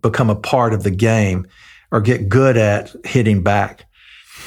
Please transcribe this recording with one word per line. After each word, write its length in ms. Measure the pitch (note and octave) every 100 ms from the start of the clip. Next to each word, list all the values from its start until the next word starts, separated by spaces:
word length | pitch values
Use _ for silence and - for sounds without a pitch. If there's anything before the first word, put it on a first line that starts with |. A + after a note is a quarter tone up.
become 280 | A2+ G#2+ A#2
a 60 | G#2+
part 380 | - - A#2
of 100 | G#2+
the 80 | G2
game 560 | F#2 A2+ A2+ G2 F2+ F2+ _ - - -
or 120 | A2
get 260 | G#2 A#2+ G2
good 300 | B2+ C3+ A#2
at 360 | G#2 G#2 - - -
hitting 360 | B2+ A2 G2+
back. 440 | G2 G2+ G2+ - - _ _ - - -